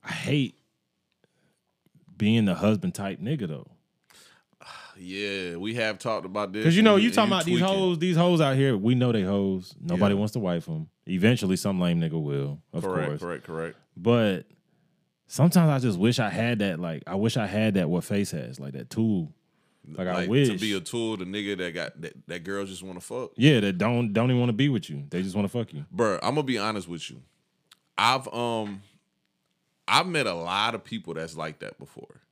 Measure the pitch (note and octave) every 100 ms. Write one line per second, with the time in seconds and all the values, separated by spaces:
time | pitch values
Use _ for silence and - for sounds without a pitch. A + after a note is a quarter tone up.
0 | - - - D3 B2 - _ _ _ _
1 | _ _ _ _ _ _ _ _ _ _
2 | _ - G#2 A2+ G#2 E2+ G2+ G#2+ F2+ -
3 | G2 F#2 G2+ D#3 F#2 D2 - _ _ _
4 | _ - - _ _ _ - - - -
5 | F2+ F#2+ G2+ G2 F2+ E2+ G2+ A#2+ A2 G2+
6 | A#2+ G#2+ F#2 G2+ G2+ G2+ A2 E3+ A3 G3+
7 | A3+ A#3+ G#3 F#3+ D#3+ F3 F#3 G3 F#3 F3
8 | F3+ E3 F3 E3+ D3 C3+ C#3 A2 G#2+ B2+
9 | B2 A2+ F#2 G2+ G2 F#2+ F#2 - E3 F2+
10 | G2+ G2 G#2+ B2 F#2+ E2+ E2 D#2+ D#2+ _
11 | - F#2 G#2 A#2+ F#2+ F#2 G#2 F#2 F2 E2+
12 | E2 D#2+ D2 C#2 C#2 D2 _ E2+ F#2+ F2+
13 | F2 D2+ F2 D#2+ - D#2+ E2 - _ -
14 | F#2 A#2+ G#2+ F#2 - _ _ _ _ _
15 | _ _ _ - D#3+ F3 D#3+ C3+ A#2+ F2+
16 | G#2+ A#2+ G#2+ F#2 A#2 A#2 G2+ E2 F2 D#2+
17 | - F#2+ A2+ A#2+ G#2 G#2 A2 F#2+ D#2+ F2
18 | - G2+ G2+ E2 A#1+ C2 C2+ C#2 - -
19 | A2+ G2 D#2 - _ _ _ _ C#2+ E2
20 | F#2 F2+ F2+ B2 C3+ F#2+ G#2+ G2 E2+ A#2+
21 | A2+ G#2+ F2+ G2+ G2+ G2 F2+ E2+ D2+ -
22 | D#2+ - - F2 E2 G2 G2 F2+ F#2+ F2+
23 | - A#2+ B2+ - C3 C3 G2+ F2+ G#2 A#2+
24 | A#2 G2+ B2 B2 B2 G#2+ C#3+ A#2+ - D2
25 | C#2+ F3 F#3+ F3+ G2+ A#2+ A2 D3 C#3+ F3
26 | A2+ F#2 G#2 C#3+ C3+ A#2+ G#2 G#2+ F2+ E2+
27 | - B1+ - _ _ _ _ - _ -
28 | A2 C3 B2+ A#2 A#2+ A2+ G#2 G2 G2+ _
29 | _ _ _ _ _ _ _ _ - B2
30 | F3+ D#3+ A#2 E2+ E2+ F#2+ A2 A2+ - A2+
31 | F2 D#2+ E2 D#2 D#2+ D2+ - - C#2+ -
32 | - G1+ _